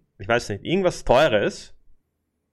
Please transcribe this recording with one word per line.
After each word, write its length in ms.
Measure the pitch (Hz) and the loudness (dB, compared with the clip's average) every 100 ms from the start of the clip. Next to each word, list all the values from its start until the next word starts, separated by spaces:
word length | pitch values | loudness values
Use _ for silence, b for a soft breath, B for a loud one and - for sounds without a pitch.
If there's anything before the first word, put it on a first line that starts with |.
| _ - | _ -12
ich 100 | 98 | -2
weiß 220 | 120 - | -2 -2
nicht, 140 | 101 | -8
irgendwas 400 | - 180 175 165 | -4 -2 -2 -2
Teures, 720 | - 127 156 107 143 - - - - - _ _ _ _ _ | 2 4 4 2 0 -6 -18 -20 -20 -20 _ _ _ _ _